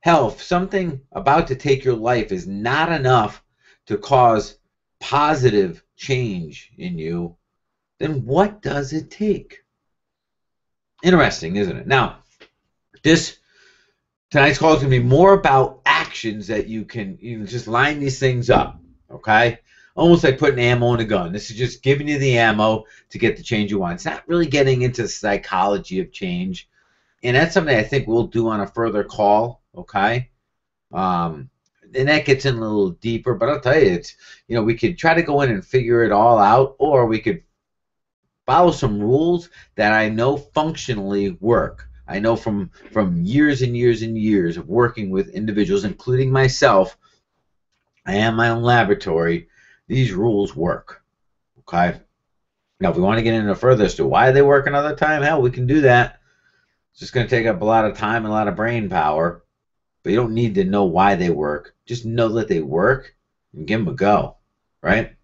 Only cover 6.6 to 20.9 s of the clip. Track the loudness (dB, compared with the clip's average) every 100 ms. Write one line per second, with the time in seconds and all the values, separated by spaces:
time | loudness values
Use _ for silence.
6.6 | -20 _ -12 -10 -8 -8 -10 _ _ _
7.6 | _ _ _ _ -6 -6 -2 0 0 -2
8.6 | -6 -6 -6 -8 -10 -6 -4 -4 -6 -20
9.6 | _ _ _ _ _ _ _ _ _ _
10.6 | _ _ _ _ 2 4 4 0 -6 -4
11.6 | -4 -4 -2 0 0 -6 _ _ -20 _
12.6 | _ _ _ _ 2 2 0 -12 _ _
13.6 | _ _ _ _ _ _ _ 2 2 2
14.6 | 2 2 2 0 2 6 6 6 4 2
15.6 | 2 -4 -2 -2 -2 -8 -8 -8 -6 -6
16.6 | -6 -8 -10 -10 -10 -12 -14 -12 -10 -10
17.6 | -4 0 0 0 -6 -2 -2 -2 2 2
18.6 | 0 -8 _ _ _ -16 0 2 2 -2
19.6 | _ _ _ 0 4 6 4 2 0 2
20.6 | 2 2 2